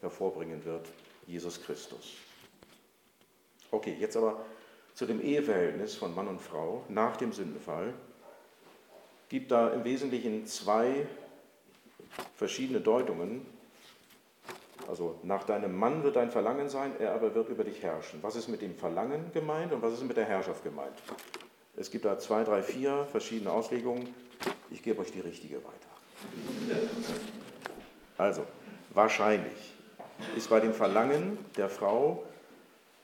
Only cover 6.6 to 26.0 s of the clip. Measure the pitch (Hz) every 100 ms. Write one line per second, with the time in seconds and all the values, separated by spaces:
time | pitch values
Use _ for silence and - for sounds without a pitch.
6.6 | 80 117 - 104 117 - 117 101 87 -
7.6 | - 80 101 - - - - - - -
8.6 | - - - - - - - 131 127 120
9.6 | 113 120 117 131 139 123 113 110 110 -
10.6 | 92 107 123 139 147 - - - - _
11.6 | _ - - - - - - - 101 -
12.6 | 131 120 110 120 120 82 90 123 131 -
13.6 | - - - - - - _ _ - -
14.6 | - - - 87 85 82 87 98 - 104
15.6 | 98 90 117 156 143 127 117 113 104 139
16.6 | 143 135 139 - 107 107 110 110 110 110
17.6 | 101 92 90 78 - 78 101 113 113 107
18.6 | 98 85 90 85 120 147 170 165 151 156
19.6 | 170 131 113 120 131 113 110 95 92 80
20.6 | 80 73 69 - - - - - - -
21.6 | _ - - 113 107 95 - 110 110 101
22.6 | 95 127 135 143 143 110 - 113 98 101
23.6 | 113 123 123 123 123 - - - - -
24.6 | - - 117 104 90 95 87 - 78 69
25.6 | - - - -